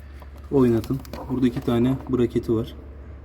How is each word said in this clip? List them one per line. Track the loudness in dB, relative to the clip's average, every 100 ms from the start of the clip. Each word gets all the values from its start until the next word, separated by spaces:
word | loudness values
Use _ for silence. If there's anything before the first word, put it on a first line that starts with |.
| -18 -16 -16 -16 0
oynatın. | 4 6 4 2 -6 -6 -12 -6
Burada | 2 2
iki | 2
tane | 0 2 4 2 0
braketi | 2 2 2 0
var. | 0 0 -8 -16 -16 -16 -16